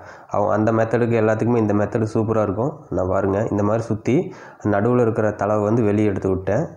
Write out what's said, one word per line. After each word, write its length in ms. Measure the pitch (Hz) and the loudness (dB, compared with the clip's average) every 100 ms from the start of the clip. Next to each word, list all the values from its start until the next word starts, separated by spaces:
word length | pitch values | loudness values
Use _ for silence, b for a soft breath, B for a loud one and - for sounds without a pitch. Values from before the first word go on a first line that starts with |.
| B B B | B B B
அவங்க 240 | 98 104 | -2 0
அந்த 180 | 104 107 | 2 2
மெத்தடுக்கு 380 | 113 110 127 120 | 2 0 0 2
எல்லாத்துக்குமே 460 | 113 110 110 117 120 | 2 2 2 2 2
இந்த 180 | 107 | 2
மெத்தடு 320 | 104 104 117 110 | 0 0 0 -2
சூப்பரா 280 | 117 110 110 | 0 0 0
இருக்கும். 440 | 104 101 131 - - | 0 0 -4 -6 -6
நான் 180 | 98 92 | -4 0
பாருங்க, 380 | 95 98 98 117 | 0 0 0 0
இந்த 120 | 101 | 0
மாதிரி 200 | 101 113 | 0 0
சுத்தி 520 | 113 107 - 135 185 B B B | -2 -4 0 0 -2 B B B
நடுவுல 360 | 104 101 113 123 | -2 0 2 2
இருக்கிற 300 | 113 113 107 | 2 2 0
தலை 280 | 104 101 107 | 0 0 0
வந்து 240 | 104 117 | 2 2
வெளியே 240 | 104 104 107 | 2 2 2
எடுத்து 220 | 95 95 | 0 -2
விட்டேன். 380 | 92 95 107 165 | -2 0 -2 -2